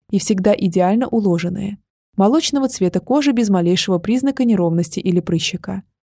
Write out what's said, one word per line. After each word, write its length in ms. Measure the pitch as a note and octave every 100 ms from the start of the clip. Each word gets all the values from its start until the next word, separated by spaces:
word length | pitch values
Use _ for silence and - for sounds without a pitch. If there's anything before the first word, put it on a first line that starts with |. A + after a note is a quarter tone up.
| _
и 80 | G3+
всегда 360 | - F#3+ G3+
идеально 540 | - F#3+ F#3 F3+ A3+ B3+
уложенные. 720 | A3+ G3+ E3+ F3 F#3+ G3+ G#3 _ _ _ -
Молочного 520 | G3 D#4 - C#4 C4
цвета 320 | - F3+ F3+
кожа 320 | - C#4 C#4+
без 160 | A#3+ G#3+
малейшего 500 | F#3 F3 F3+ - F3
признака 460 | G3 B3+ C#4 C4+
неровности 560 | A#3+ G3+ E3+ E3 E3 -
или 200 | F#3 F3
прыщика. 600 | E3+ E3 - F3+ - G3 - _ _